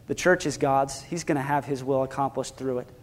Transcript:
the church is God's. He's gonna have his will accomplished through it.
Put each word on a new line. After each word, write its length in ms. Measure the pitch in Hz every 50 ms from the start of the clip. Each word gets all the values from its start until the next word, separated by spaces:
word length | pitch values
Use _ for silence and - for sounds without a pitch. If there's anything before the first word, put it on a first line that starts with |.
| -
the 80 | - 131
church 320 | - - 175 180 180 -
is 100 | 151 123
God's. 460 | - 147 139 135 135 139 135 - -
He's 220 | - - 175 170 -
gonna 180 | - 160 135
have 220 | 131 143 147 143 131
his 180 | 135 143 127
will 220 | 131 131 139 131 135
accomplished 520 | 131 - 143 139 131 - 135 123 - -
through 220 | - 131 131 123 123
it. 100 | 123 - - -